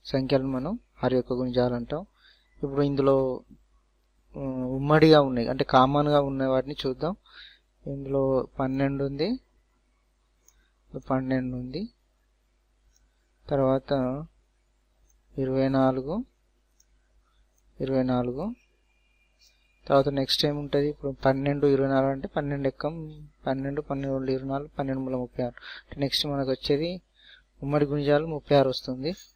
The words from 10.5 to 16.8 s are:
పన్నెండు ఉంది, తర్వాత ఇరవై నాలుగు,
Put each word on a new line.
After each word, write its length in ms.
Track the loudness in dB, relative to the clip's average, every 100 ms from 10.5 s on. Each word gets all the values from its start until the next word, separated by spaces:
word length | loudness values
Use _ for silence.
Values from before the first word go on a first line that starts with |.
| _ _ _ _ -14 -4
పన్నెండు 460 | -2 0 -2 -2 -6
ఉంది, 340 | -8 -8 -10 _ _ _ _ _ _ _ _ _ _ _ _ _ _ _ -4
తర్వాత 760 | 0 2 0 0 -2 -2 -6 -10 _ _ _ _ _ _ _ _ _ _ -6
ఇరవై 320 | -2 0 2
నాలుగు, 540 | 4 2 2 -4 -6 -8 _ _ _ _ _